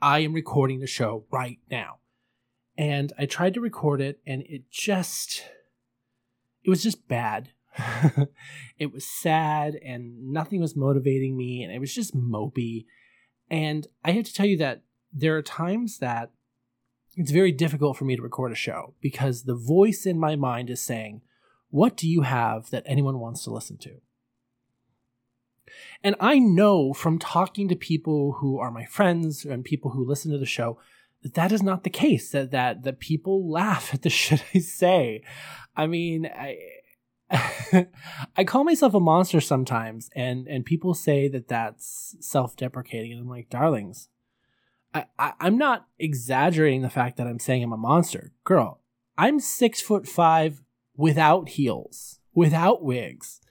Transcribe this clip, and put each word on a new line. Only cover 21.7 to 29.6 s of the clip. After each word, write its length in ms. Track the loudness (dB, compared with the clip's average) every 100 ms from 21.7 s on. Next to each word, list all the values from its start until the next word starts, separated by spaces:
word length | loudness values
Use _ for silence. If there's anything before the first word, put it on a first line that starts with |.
| 4 4 4
do 140 | 0
you 140 | 2
have 460 | 2 2 0 -2 -6
that 120 | -8 -2
anyone 340 | 0 0 -2
wants 260 | -8 -10 -8
to 80 |
listen 240 | -10 -10 -16
to?" 240 | -20 -20 _ _ _ _ _ _ _ _ _ _ _ _ _ _ _ _ -20 -20 -20 -4
And 120 | -2 2
I 180 | 4 6
know 540 | 6 6 6 6 2
from 260 | 0 0 0
talking 520 | 0 0 0 -2 -2
to 60 | -2
people 560 | -2 -2 0 0 0
who 260 | 0 -2 -2
are 120 | -4
my 120 | -8
friends 600 | -10 2 2 2 -2 -6 -8
and 180 | -8